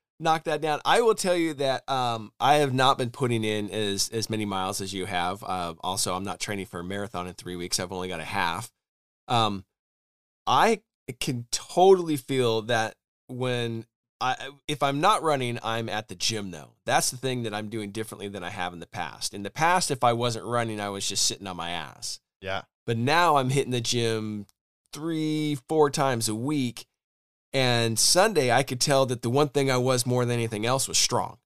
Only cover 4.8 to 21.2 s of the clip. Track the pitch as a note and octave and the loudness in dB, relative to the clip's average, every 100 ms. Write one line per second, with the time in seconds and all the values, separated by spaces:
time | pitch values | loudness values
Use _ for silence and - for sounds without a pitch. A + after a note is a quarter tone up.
4.8 | F#2+ F#2+ F2 F2+ F2 G2 - F#2 E2+ E2 | -6 -6 -4 -2 -2 -4 -6 -4 -6 -6
5.8 | F#2 G2 G2+ F#2 G2 E2+ - G#2 F#2 F2 | -4 -2 -2 -4 -6 -6 -6 -6 -8 -8
6.8 | F2 G2+ G2+ F2+ F2+ F2 F2+ F2+ F2 - | -8 -8 -6 -8 -8 -10 -10 -10 -6 -6
7.8 | F2+ F#2 F#2 E2+ D2+ G2 F2 E2+ A#2 _ | -4 -6 -6 -8 -4 -2 0 -2 -8 _
8.8 | _ _ _ _ - A#2+ A2 G2 - _ | _ _ _ _ -2 0 0 -2 -10 _
9.8 | _ _ _ _ _ _ - B2+ G3+ A3+ | _ _ _ _ _ _ 2 4 4 2
10.8 | _ _ - B2+ - A#2+ A#2 - - - | _ _ -14 -8 -6 -6 -6 -8 -2 6
11.8 | F#3 F#3+ E3 D3 - C3 A#2+ A2+ A2 A2+ | 8 8 4 -4 -2 0 2 0 0 0
12.8 | A2 - _ _ - B2+ B2+ B2 A#2 A2+ | 0 -6 _ _ -14 -6 -2 -2 -4 -6
13.8 | A2+ _ _ - B2+ - C3 C#3+ - D3 | -10 _ _ -4 -4 -4 -8 -12 -8 -2
14.8 | C#3+ C#3 F3+ G3 D#3+ C#3+ B2 A#2+ A2 A2+ | 0 2 2 4 2 0 -2 -4 -4 -4
15.8 | A2+ G#2 - F2+ - A2 G2 D#2+ B1+ _ | -4 -6 -6 -4 -4 -4 -6 -12 -16 _
16.8 | - C#3+ - B2+ C3 B2+ A2+ G#2 G#2+ A2 | -2 0 0 -2 -4 -4 -4 -6 -6 -8
17.8 | G#2 G#2 A2 G2+ G2+ G2 F2 F#2 F2+ F2 | -6 -6 -8 -8 -10 -8 -8 -6 -8 -8
18.8 | - - D#2 A1 - - G2+ - D#3+ F3+ | -12 -8 -8 -8 -10 -8 -10 0 2 2
19.8 | - C3 A#2+ A#2 A#2+ A2+ F#2 A#2+ A2+ G#2+ | 0 2 2 4 0 -2 -2 -2 -2 -4
20.8 | G2+ G2 - G2+ | -4 -4 -4 0